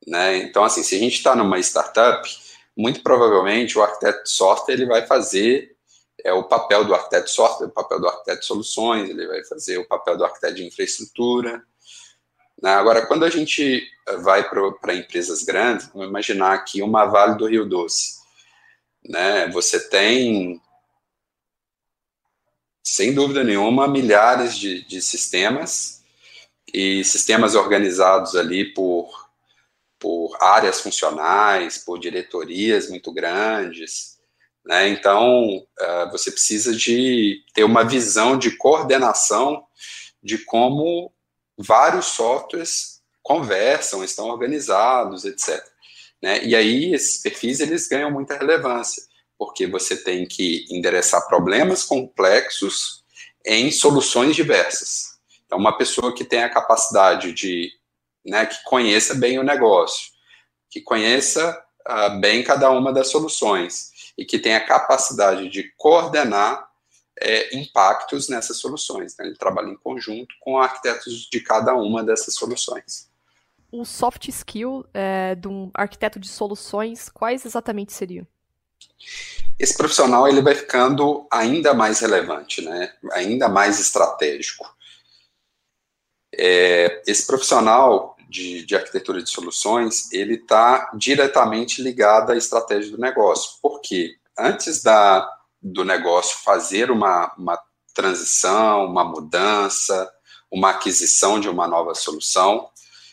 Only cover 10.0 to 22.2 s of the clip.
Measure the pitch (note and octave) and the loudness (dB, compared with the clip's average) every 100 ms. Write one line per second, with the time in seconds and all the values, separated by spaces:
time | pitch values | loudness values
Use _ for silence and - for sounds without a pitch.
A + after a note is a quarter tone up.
10 | - F2 F2 - - F2+ F2 - F#2+ - | -2 -2 -2 -2 -8 -8 -12 -8 -8 -8
11 | G#2+ - A#2+ B2 A#2 A#2 _ _ _ - | -12 -6 -2 -2 -4 -10 _ _ _ -20
12 | - _ _ _ _ _ - G2 A#2 A2+ | -20 _ _ _ _ _ 2 4 6 4
13 | A2+ D3 E3 E3 D3+ - C#3 B2+ - _ | 4 2 2 0 -2 -2 0 0 -4 _
14 | - F#2+ F2+ G2 G#2 F#2+ G2 - F#2+ F2+ | -10 -4 4 4 4 0 -2 -4 -6 -6
15 | - F2 F2 D#2 D2+ F#2+ A#2 E2 - G2 | -4 -6 -4 -6 -4 0 0 0 -6 -14
16 | F#2+ G2+ G#2 G2 F#2+ F#2+ - G2 G2+ A2 | -10 -8 -4 0 2 0 -2 -6 0 2
17 | G2+ G2+ G#2+ G#2+ A2 A2 G2+ F2+ E2+ - | 4 6 4 2 0 0 0 -2 -2 -4
18 | - - _ _ _ _ _ _ _ _ | -6 -10 _ _ _ _ _ _ _ _
19 | - E2 F#2+ G2+ E2+ F2 - F2 - G2 | -10 -2 0 0 0 -2 -2 -2 0 2
20 | G#2 B2+ B2 G#2 F2+ E2+ _ _ _ _ | 2 2 2 0 -2 -8 _ _ _ _
21 | _ _ _ _ _ _ _ _ _ _ | _ _ _ _ _ _ _ _ _ _
22 | _ _ | _ _